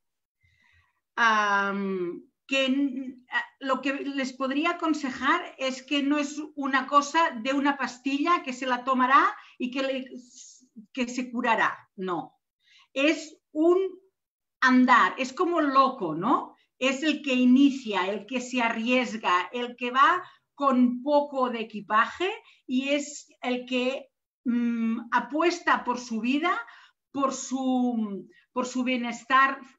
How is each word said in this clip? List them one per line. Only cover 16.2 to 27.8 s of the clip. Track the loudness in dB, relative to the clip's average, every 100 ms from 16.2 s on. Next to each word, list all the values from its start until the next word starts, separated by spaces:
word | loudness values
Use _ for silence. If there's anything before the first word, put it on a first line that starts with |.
| 0 0 -2 -14 _ _
Es | -2 0
el | -2 -2
que | -2
inicia, | 2 6 8 6 4 -4 -4 -2
el | -4 -6
que | -8
se | -4 -2
arriesga, | 0 -2 0 0 0 -4 0 0 0
el | -6 -8 -6
que | -2
va | 4 4 4 -2 _ _ -2
con | 2 4 4 2
poco | 2 2 2 0 -2
de | -2
equipaje | -8 -10 0 2 2 0 -4 -4 -12 _ -4
y | -2 0
es | -2 -2 -12 -20 _
el | -4 -4 -2
que | -2 -2 -4 -10 _ _ _ -2
mm, | 0 0 0 -2 -2 -2
apuesta | -2 -2 0 0 0 0 -2
por | -2 -6
su | -6 -4
vida, | -2 0 0 -2 -6 -18 -20 _ _
por | -4 -2
su, | -2 -6 -4 0 0